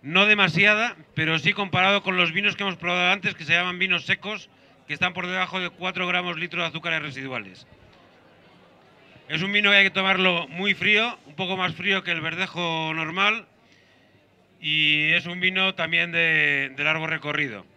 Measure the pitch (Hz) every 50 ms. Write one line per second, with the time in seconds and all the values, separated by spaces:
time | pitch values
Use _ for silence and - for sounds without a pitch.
0 | - 139 165 185 202 208 214 208 196 180 - 180 202 208 214 214 226 240 208 -
1 | 151 _ _ - 160 156 160 160 127 190 202 - 202 190 156 180 185 196 202 202
2 | - 180 190 180 175 165 160 190 202 208 190 - 202 196 180 147 170 175 175 180
3 | 180 180 190 202 175 208 185 - 160 147 170 175 180 185 180 175 190 185 180 170
4 | - - 190 - - 196 214 190 - _ _ _ - _ - _ _ - 147 -
5 | 180 180 175 185 180 180 185 185 185 175 - 190 180 170 - - 175 185 180 185
6 | 185 180 180 180 180 180 170 156 170 170 170 175 170 165 160 165 160 170 165 160
7 | 147 151 131 135 135 135 127 120 104 95 92 - - _ - - - - - -
8 | - - _ - _ - _ _ _ - - - - - _ _ _ _ - _
9 | - - - - - - 151 160 180 196 202 208 208 202 202 196 196 190 - 196
10 | 190 190 190 185 185 185 175 170 160 127 147 175 196 208 190 - 175 202 208 208
11 | 226 240 185 - _ 147 147 - 190 180 190 190 180 180 160 165 180 202 196 190
12 | 165 175 170 165 156 160 160 175 190 185 - 175 175 165 160 160 160 156 160 160
13 | 160 156 170 185 196 208 220 233 185 _ _ _ _ _ _ _ _ _ _ _
14 | _ _ _ _ _ _ _ _ _ _ _ _ - 151 151 156 151 151 151 151
15 | 151 156 165 175 165 175 175 180 180 185 185 185 190 190 185 - 165 160 170 170
16 | 170 170 165 170 165 165 160 156 151 147 143 139 139 135 135 135 143 151 156 160
17 | 160 156 160 151 147 147 147 151 147 131 110 98 85 _ _